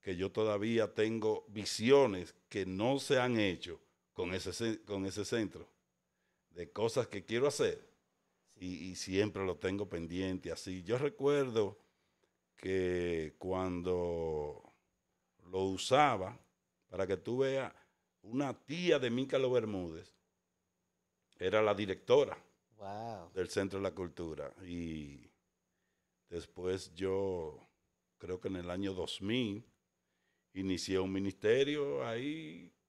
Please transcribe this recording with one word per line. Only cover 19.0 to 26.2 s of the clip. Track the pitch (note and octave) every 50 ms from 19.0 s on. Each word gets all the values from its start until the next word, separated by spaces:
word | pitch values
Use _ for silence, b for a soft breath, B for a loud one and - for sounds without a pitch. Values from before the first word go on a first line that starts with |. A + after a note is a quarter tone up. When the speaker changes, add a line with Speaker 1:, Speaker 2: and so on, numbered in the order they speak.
| C3 A#2+
Speaker 1:
Mícalo | A2+ B2+ C3+ C3+ - C3 C3 B2+
Bermúdez | B2+ B2 A2 A2 G#2 F#2+ F2+ E2 D#2+ E2 - - _ _ _ _ _ _ _ _ _ _ _ _ _ _ _ _ _ _ _ _ _ _ _ _ _ _
era | G#2 F#2+ F#2+ G#2+
la | A2 G#2 G#2
directora | G2 G#2+ G2 F#2+ F#2 - - A#2+ C#3+ C#3 - - - - _ _ _ _ _ _ G#2+
Speaker 2:
Wow. | G#2 G2 G2+ G#2 A2+ A#2 A2+ G2 E2+ E2+
Speaker 1:
del | F2 F#2+ F2+ E2
Centro | - G#2 G2 F#2+ F#2+ G2
de | G2
la | F#2+ D#2+
Cultura. | F#2+ F#2 F2 E2+ - F2 D#2+ D#2 D2 D2 C#2 - - F#2+
Y | F2+ F2 F2 E2+ E2 D#2+ D#2 D2+ C#2+ C#2+ C2 - - _ _ _ _ _ _ _ _ _ _ _ _ _ _ _ _ _ _